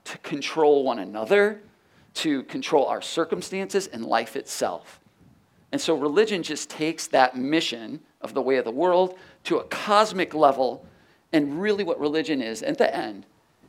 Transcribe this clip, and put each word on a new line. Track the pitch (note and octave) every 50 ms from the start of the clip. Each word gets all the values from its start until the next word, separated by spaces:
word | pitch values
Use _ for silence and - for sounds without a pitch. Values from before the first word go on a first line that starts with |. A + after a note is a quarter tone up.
| -
to | - - -
control | - - E3 C#3+ C3+ - - D#3+ D#3+ D3 D3 C#3+ C3
one | C3 B2 A2+
another, | F#2 F#2+ G2+ G#2+ A2+ A#2 F#3+ G3+ G3+ G#3 A3 A3 - - _ _ _ _ _ _ _ _ -
to | - - D#3+ C#3+ C3+ A#2+
control | - - - C3 - E3 D3 C3
our | A#2 A2+ G#2
circumstances | - - - E3 E3 D#3+ - F3 F3 - F#3+ F#3+ G3 F#3+ - G3 F3+
and | - - A2+ A2+
life | - - A2+ A#2 A#2 -
itself. | - - - - - C3 G#2 F2+ D#2 - - - - _ _ _ _ _ _ _ _ _ _ _ _ _ _
And | - C#3
so | - - E3+
religion | C#3+ C3+ D3 C#3+ F#3 A3 G#3+ G#3 F3+ D#3
just | - D3+ C#3+ - -
takes | - - D#3 D#3 D#3+ D#3+ -
that | - - C#3+ C3 B2+ C3
mission | B2+ B2+ C3+ D3+ D#3+ E3 - - A#2 A2+ A2 B2 - - _ _ _
of | - C3+ -
the | C#3 B2+
way | B2+ C3+
of | B2+ A#2
the | A2+
world | A2+ C3 E3 F3+ F3+ F3+ F#3 F#3 - - - - - _ -
to | - F3
a | B2+ -
cosmic | - - - - G#3 G#3 G#3 A3 F#3 F3+ F#3+ E3+ D3 -
level, | D3+ D#3 C#3 C3 A#2+ C3 B2 A#2+ - - - - _ _ _ _ _ _ _ -
and | D#3+ D3 C#3 C#3+ D#3+
really | G3 G#3+ G#3 G3 G3+
what | E3+ E3 -
religion | C#3+ D3 D3 D#3+ D#3 C3 D#3 C3+ A#2+
is, | A2 A2+ A2 -
at | - D#3 -
the | - - -
end, | - - A2+ G#2 F#2+ F#2+ _ _ _ _ _ _ _ _